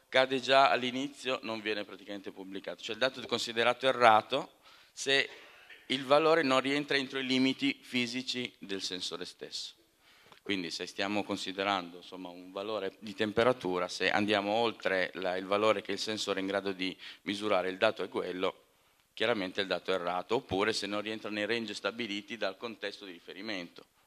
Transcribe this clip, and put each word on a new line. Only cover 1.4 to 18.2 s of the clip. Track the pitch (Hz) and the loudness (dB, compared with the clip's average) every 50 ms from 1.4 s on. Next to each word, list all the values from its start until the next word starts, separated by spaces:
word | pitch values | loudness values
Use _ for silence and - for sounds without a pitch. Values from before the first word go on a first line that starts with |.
| - | -4
non | 110 113 110 | -6 -6 -4
viene | 104 107 107 104 101 | -2 -2 -2 -2 -4
praticamente | 104 98 95 98 98 101 98 95 104 | -8 -12 -16 -12 -12 -12 -10 -10 -12
pubblicato, | - 98 95 95 98 95 - 85 90 - | -12 -12 -14 -12 -12 -10 -8 -10 -10 -10
cioè | - - 110 | -8 -8 -2
il | 107 | 0
dato | 127 131 127 127 | 0 0 0 -4
è | 113 | -4
considerato | 101 123 107 - 120 113 117 117 120 123 - 131 | -4 -2 -2 -2 -2 0 2 4 4 2 4 2
errato | 131 123 120 123 113 107 107 - - 127 143 185 - _ _ _ - - - - _ | 2 4 8 10 10 10 8 6 2 -2 -4 -4 -6 _ _ _ -20 -20 -20 -20 _
se | _ - - 139 139 139 - - - - - - - - - - - - - | _ -6 0 2 4 4 2 0 -6 -14 -20 -20 -20 -20 -20 -20 -20 -18 -6
il | - 127 139 135 | -4 -4 -4 2
valore | 127 143 151 160 156 165 170 | 4 4 6 8 6 6 6
non | 151 131 131 131 | 6 4 4 4
rientra | 127 135 139 147 147 - 143 | 4 2 0 0 0 0 0
entro | 139 131 127 135 135 | 0 0 -2 -4 -4
i | 131 | 0
limiti | 127 131 131 131 135 131 - 139 139 - - | 2 4 4 4 4 2 2 0 -2 -2 -2
fisici | - - 120 127 123 117 120 131 127 - 131 123 123 - - | -8 -4 -2 -2 -2 0 -2 -6 -6 -4 -4 -4 -6 -8 -10
del | _ 95 98 98 95 | _ -10 -8 -6 -6
sensore | - - 92 92 90 - 80 85 90 | -4 -6 -6 -6 -6 -6 -6 -8 -10
stesso. | - - - - 78 - - - - - _ _ _ _ _ _ - - - - - - - _ | -12 -12 -14 -14 -12 -10 -10 -10 -12 -14 _ _ _ _ _ _ -20 -20 -20 -20 -20 -20 -16 _
Quindi | 98 101 92 85 82 | -4 -4 -4 -4 -6
se | - - 90 | -6 -8 -8
stiamo | - - - 98 98 104 101 95 | -8 -6 -4 -4 -2 -2 -2 -2
considerando, | - 101 95 - 98 92 98 98 101 101 95 87 82 87 | -2 -4 -4 -6 -6 -4 -2 0 0 0 0 -2 -6 -12
insomma, | 90 85 - 95 92 90 | -16 -16 -16 -14 -12 -12
un | 87 87 90 90 90 | -12 -14 -16 -18 -10
valore | 92 98 101 107 110 101 95 98 - - | -10 -8 -6 -6 -4 -4 -6 -6 -8 -10
di | 110 107 98 | -12 -12 -4
temperatura, | - 110 104 101 117 117 123 123 123 - 90 90 90 90 | -4 -4 0 2 4 4 4 2 2 -2 -2 0 0 -2
se | 90 - - 92 92 | -2 -2 -2 0 2
andiamo | - 98 104 104 107 101 98 104 | 2 2 2 2 2 2 2 2
oltre | 107 113 117 113 107 - - 92 95 92 90 - - | 2 2 2 0 -2 -2 -2 0 2 2 0 0 -2
la, | 82 92 90 90 | -4 -4 -2 -4
il | 95 98 | -4 0
valore | 92 101 104 107 110 104 98 | 0 2 4 6 4 4 4
che | - - 101 | 0 -4 -4
il | 98 | -4
sensore | - 107 107 101 - 101 98 95 | -4 -4 -4 -4 -2 -2 -2 -2
è | |
in | 95 | -2
grado | 95 95 98 95 98 92 | 0 -2 -2 -2 -2 -2
di | 90 92 90 90 - - - - - | -2 -4 -4 -4 -8 -14 -16 -18 -8
misurare, | _ 90 101 101 104 104 101 90 87 95 | _ -4 -4 -2 0 2 2 2 2 0
il | 95 | 0
dato | 92 110 110 101 - 92 | 2 2 2 2 0 -6
è | 107 | -4
quello, | - 107 | -4 -4